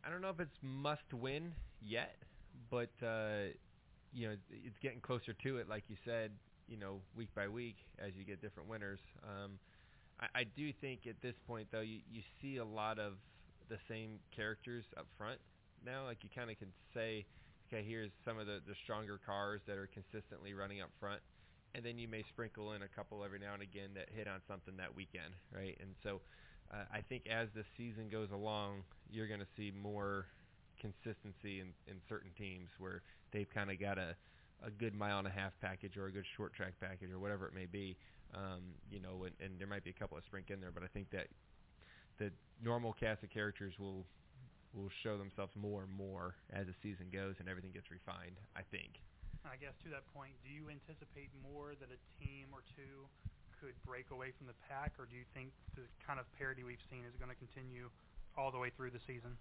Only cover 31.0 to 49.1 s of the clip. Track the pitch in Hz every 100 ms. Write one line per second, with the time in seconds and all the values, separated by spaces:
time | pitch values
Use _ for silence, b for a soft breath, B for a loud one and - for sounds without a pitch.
31 | 113 104 107 92 104 98 92 87 - 95
32 | - 110 95 87 101 90 87 - 92 92
33 | B B B 107 101 107 98 95 101 95
34 | 87 92 B B B - 117 104 113 104
35 | 104 101 98 95 98 - 98 95 98 101
36 | 98 98 95 - 104 - 95 87 92 90
37 | 92 92 101 101 92 92 90 101 98 90
38 | B B B 92 95 92 90 80 - 101
39 | 92 92 92 - 95 92 95 101 90 -
40 | 101 76 - 98 90 98 90 87 92 104
41 | 95 95 - - - - - - B B
42 | B - 104 - - - 117 120 117 104
43 | 113 107 101 110 104 - 98 92 98 95
44 | 90 - - - - - - 101 98 -
45 | 113 104 98 98 98 104 104 104 95 98
46 | 98 95 90 90 - 95 92 90 104 92
47 | 92 95 98 95 90 92 92 90 - 90
48 | - 90 87 92 101 - - 92 - -
49 | -